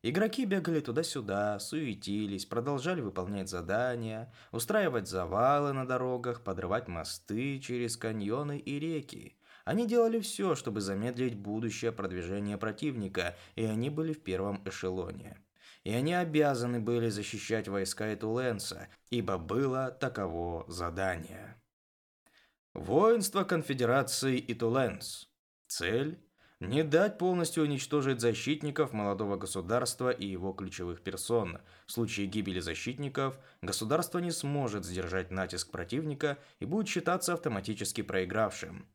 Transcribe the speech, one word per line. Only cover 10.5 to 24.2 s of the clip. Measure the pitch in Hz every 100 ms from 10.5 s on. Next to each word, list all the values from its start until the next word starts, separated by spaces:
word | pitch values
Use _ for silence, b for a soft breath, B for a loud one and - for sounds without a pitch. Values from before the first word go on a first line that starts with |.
чтобы | 160 - 107
замедлить | 98 98 117 120 127 107
будущее | 101 107 113 110 117
продвижение | 113 98 90 85 101 101 104
противника, | 110 104 151 123 98 95 87 B B -
и |
они | 110 107 131
были | 147 160
в | 151
первом | - 92 98 98
эшелоне. | 98 - 92 92 85 87 - - _ _ B B
И | 92
они | 113 143
обязаны | 180 175 151 147 127 123 120
были | 110 120 117
защищать | 104 101 107 - 113 101
войска | 98 95 - 107
Этуленса, | 104 110 117 127 104 - 87 - b _
ибо | 120 98 95
было | 82 110 135 131 131
таково | 127 131 123 95 82 85 85 -
задание. | 85 85 85 95 87 80 92 104 - _ _ _ _ _ _ b b b b _ -
Воинство | 82 127 214 233 190 196
Конфедерации | 190 170 - 131 117 131 117 -